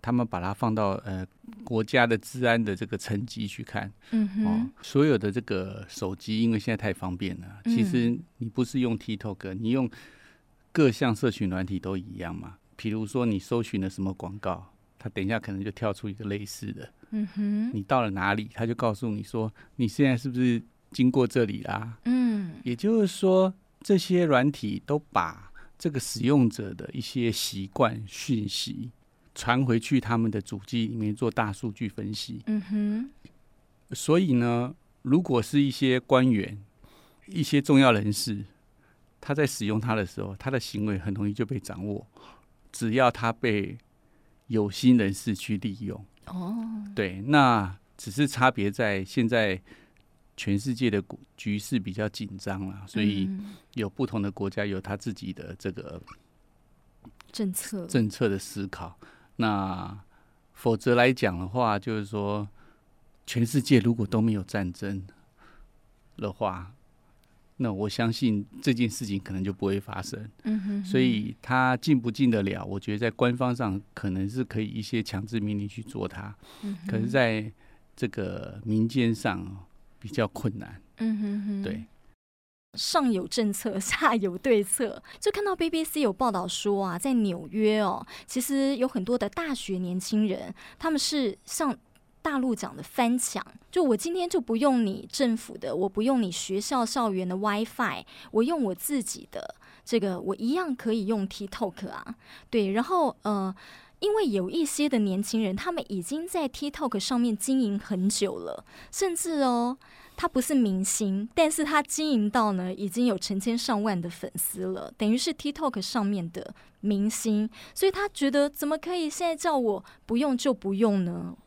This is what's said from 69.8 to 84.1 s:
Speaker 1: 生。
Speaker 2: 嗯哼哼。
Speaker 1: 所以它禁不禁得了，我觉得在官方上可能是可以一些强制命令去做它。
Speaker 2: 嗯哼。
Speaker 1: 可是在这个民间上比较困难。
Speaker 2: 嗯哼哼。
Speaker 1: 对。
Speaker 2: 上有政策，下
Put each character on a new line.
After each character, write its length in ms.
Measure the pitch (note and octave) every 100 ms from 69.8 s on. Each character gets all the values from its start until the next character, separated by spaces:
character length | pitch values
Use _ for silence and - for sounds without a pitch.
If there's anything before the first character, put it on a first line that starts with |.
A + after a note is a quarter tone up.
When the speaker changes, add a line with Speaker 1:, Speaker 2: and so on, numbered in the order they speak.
| G2+ G2
Speaker 1:
生。 260 | F#2 - G#2+ -
Speaker 2:
嗯 180 | - A3
哼 80 | F#3+ G3+
哼。 20 |
Speaker 1:
所 160 | F#3 C3+
以 360 | C3 A2+ G#2+ A2+
它 360 | - B2+ B2+ B2+
禁 240 | - C#3
不 100 | A#2+
禁 180 | A2 C3
得 140 | A2
了， 220 | G2 F#2
我 160 | F#2 G2
觉 100 | -
得 80 | G#2
在 100 | A2+
官 240 | A2 B2 B2
方 180 | B2+
上 260 | B2 A#2 G2 -
可 160 | - G2+
能 180 | F#2 G2
是 140 | B2
可 180 | B2+ G#2
以 60 | A2
一 160 | A2+
些 180 | G#2 A#2
强 240 | G#2+ G2
制 140 | G#2 A2+
命 180 | G#2 G#2
令 120 | G2+
去 120 | G#2+
做 240 | A2 - F#2+
它。 260 | F#2 G2+ G#2 - -
Speaker 2:
嗯 140 | G#3 F#3+
哼。 40 | F3
Speaker 1:
可 100 | A2+
是 80 | A2+
在 460 | C3+ A#2+ G#2+ A2 - - - _
这 140 | - A#2
个 520 | - F#2 F#2 - -
民 240 | A2 G#2+ A2+
间 260 | C3 A#2
上 500 | A2 A2+ F#2 F2+ G2 F#2 - - -
比 80 | G#2+
较 180 | - G#2+
困 320 | - - G2
难。 240 | - F#2+ - _
Speaker 2:
嗯 200 | A3+ A3
哼 300 | G#3 G3+ G3+
哼。 160 | G3+
Speaker 1:
对。 220 | G3 G#3+ A3+ _ - _ _ _ _ _ _
Speaker 2:
上 360 | - - E4+ C4+
有 160 | G3+ -
政 240 | - A3
策， 300 | G3 A3+ F#3+
下 340 | - - D4+